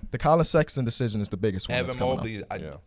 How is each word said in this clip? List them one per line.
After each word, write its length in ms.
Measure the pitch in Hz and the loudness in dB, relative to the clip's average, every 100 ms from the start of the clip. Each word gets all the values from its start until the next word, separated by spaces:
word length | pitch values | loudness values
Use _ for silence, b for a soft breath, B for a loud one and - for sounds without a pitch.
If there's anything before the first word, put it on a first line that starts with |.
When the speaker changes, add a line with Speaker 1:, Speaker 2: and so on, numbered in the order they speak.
| - | -2
Speaker 1:
the 80 | 127 | 0
Colin 260 | 151 165 | 4 4
Sexton 400 | 160 165 147 - | 6 4 2 0
decision 380 | 120 - 120 107 | -2 0 0 -2
is 80 | 101 | -4
the 80 | 95 | -2
biggest 300 | 107 92 - | -2 -2 -2
one 100 | 123 | -2
Speaker 2:
Evan 80 | 127 | -2
Speaker 1:
that's 100 | 127 | -2
coming 200 | 127 131 | 0 0
Speaker 2:
Mobley, 260 | 113 104 | -2 -6
Speaker 1:
up. 60 | - | -8
Speaker 2:
I, 60 | 98 | -8
Speaker 3:
Yeah. 200 | 78 73 | -8 -10